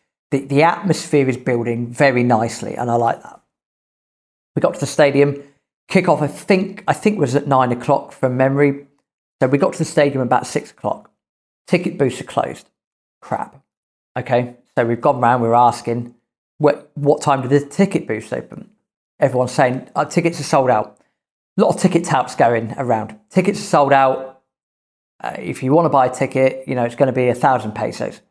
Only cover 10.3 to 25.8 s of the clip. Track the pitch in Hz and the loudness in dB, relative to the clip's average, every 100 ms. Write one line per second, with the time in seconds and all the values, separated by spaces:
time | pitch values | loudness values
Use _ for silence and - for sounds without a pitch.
10.3 | 123 - - - - 104 - - _ _ | 0 -2 -6 -8 -10 -8 -8 -10 _ _
11.3 | _ _ _ - 180 180 - 135 - - | _ _ _ -4 -2 -2 -2 -2 -4 -8
12.3 | - - - - _ _ _ _ _ - | -6 -6 -8 -18 _ _ _ _ _ -10
13.3 | - - - _ _ _ _ _ - 123 | -8 -8 -16 _ _ _ _ _ -12 -2
14.3 | 123 123 - _ - 117 117 147 131 123 | -2 -2 -8 _ -2 -2 0 0 2 2
15.3 | 123 117 117 123 - - 120 120 - _ | 2 2 4 4 2 -4 -6 -6 -14 _
16.3 | _ _ - 147 - - - 143 147 - | _ _ 0 0 0 -4 -4 0 0 2
17.3 | 135 127 143 143 - 196 - - 110 - | 0 2 0 0 0 0 0 -4 -8 -6
18.3 | 123 - - - _ _ _ _ - 135 | -10 -10 -16 -20 _ _ _ _ -2 -2
19.3 | 123 123 - 131 123 - - 151 - 175 | 0 -2 2 0 0 -6 -4 -4 -2 -2
20.3 | 135 139 147 127 110 104 - _ _ _ | -2 0 2 2 2 0 -10 _ _ _
21.3 | _ _ - 196 170 175 170 175 135 123 | _ _ 0 2 2 2 2 0 0 -2
22.3 | - 123 117 113 - 127 110 101 - _ | 0 2 2 -2 -6 -2 -2 -4 -12 _
23.3 | - 185 202 - 160 139 135 135 131 - | -2 0 -2 0 2 4 4 4 2 -6
24.3 | - _ _ _ _ _ _ _ _ 58 | -16 _ _ _ _ _ _ _ _ -12
25.3 | - - 131 127 156 | -10 -10 -6 0 2